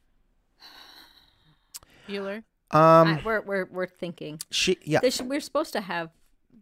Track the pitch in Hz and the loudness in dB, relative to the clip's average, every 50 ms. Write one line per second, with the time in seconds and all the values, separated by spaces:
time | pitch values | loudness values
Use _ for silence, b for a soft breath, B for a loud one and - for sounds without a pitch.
0 | _ _ _ _ _ _ _ _ _ _ _ b b b b b b b b b | _ _ _ _ _ _ _ _ _ _ _ b b b b b b b b b
1 | b b b b b b b b b 156 151 b b b - - - _ _ - | b b b b b b b b b _ _ b b b -20 -20 -20 _ _ -20
2 | - - 202 202 196 196 196 220 226 _ _ _ _ _ - 156 160 165 165 165 | -14 -10 -8 -8 -6 -8 -8 -10 -12 _ _ _ _ _ 4 6 8 8 8 8
3 | 160 165 160 147 - 220 226 214 208 - 196 196 185 - - 180 185 180 - _ | 8 6 2 0 -4 -4 -4 -4 -4 -4 -4 -4 -4 -6 -6 -8 -8 -8 -8 _
4 | - 170 170 - 156 151 151 156 - - - - - - 185 - - - 151 - | -12 -12 -12 -12 -14 -14 -14 -14 -14 -8 -4 -2 0 0 0 -2 -2 -2 0 2
5 | - 254 247 - 254 247 277 302 294 - - 285 320 - - 214 208 175 180 170 | 2 2 0 -2 -4 -6 -6 -8 -8 -6 -4 -4 -4 -4 -6 -8 -8 -6 -8 -8
6 | 165 160 - _ _ _ _ _ _ _ _ 226 | -8 -10 -12 _ _ _ _ _ _ _ _ -20